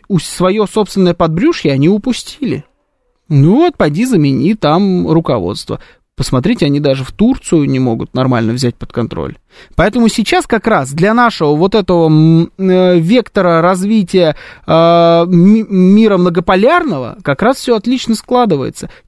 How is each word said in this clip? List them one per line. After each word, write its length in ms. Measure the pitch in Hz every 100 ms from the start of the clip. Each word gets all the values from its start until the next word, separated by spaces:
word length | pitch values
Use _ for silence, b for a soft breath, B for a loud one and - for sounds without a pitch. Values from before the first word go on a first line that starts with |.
| -
у-, 100 | 185
свое 460 | - - 185 214 196
собственное 480 | 220 202 196 180
подбрюшье 580 | 175 165 160 311 339 147
они 160 | 135 156
упустили. 760 | 208 254 220 - - 226 147 - _ _ _ _ _ -
Ну 280 | 143 156 247
вот, 200 | 349 -
пойди 300 | 160 156 254
замени 480 | 196 143 131 160
там 560 | 220 147 170 202 180 175
руководство. 680 | 165 165 120 87 - - 107 b b _
Посмотрите, 500 | - - 127 170 247
они 140 | 143 143
даже 240 | 147 135
в 80 | 131
Турцию 540 | - 226 - - 165
не 160 | 139 131
могут 340 | 127 117 135
нормально 380 | 127 127 120 113
взять 240 | 123 123 -
под 160 | -
контроль. 440 | 120 110 - 69 - _ b b
Поэтому 320 | - 196 240 226
сейчас 400 | - 202 359 -
как 220 | 220 226
раз 240 | 185 135
для 200 | 151 196
нашего 440 | 233 240 - 151 151
вот 180 | 196
этого, 320 | 220 190 175 160
м, 460 | 156 160 165 170 -
э, 440 | 190 185 185 180
вектора 600 | 165 254 - 208 180 165
развития, 760 | 175 185 202 220 175 185 160 B B B
э, 600 | - 160 170 170 170 170 175
ми-, 400 | 175 190 220 208
мира 500 | 190 185 208 220 185
многополярного 1000 | 180 175 180 190 240 349 320 139 123 -
как 180 | - 139
раз 140 | 220 269
все 180 | -
отлично 400 | 220 233 254 -
складывается. 760 | 220 - 247 226 143 123 - - b